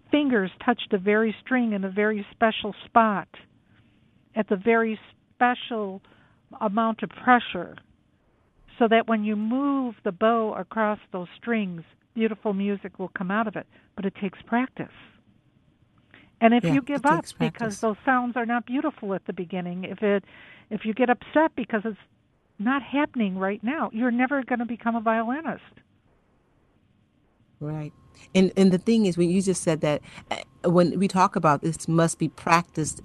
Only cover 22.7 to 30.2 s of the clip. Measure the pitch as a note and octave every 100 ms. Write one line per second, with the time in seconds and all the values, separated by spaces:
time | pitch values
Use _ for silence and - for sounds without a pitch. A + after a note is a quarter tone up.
22.7 | C4+ A3+ C4+ D4+ C4 G3+ F#3 F#3+ G#3 G#3+
23.7 | D#4 A3+ A3 B3 A#3+ B3+ C#4 A#3+ B3 A#3+
24.7 | A#3 A#3 A#3 A3 A3+ A3+ C#4 D#4+ - -
25.7 | - _ _ _ _ _ _ _ _ _
26.7 | _ _ _ _ _ _ _ _ _ D3
27.7 | D#3 D3+ - - - - F#3+ F#3 - F#3+
28.7 | F3 - A3+ G3+ E3+ F3 F#3 F#3+ F3 -
29.7 | D#3+ D#3 D3 - -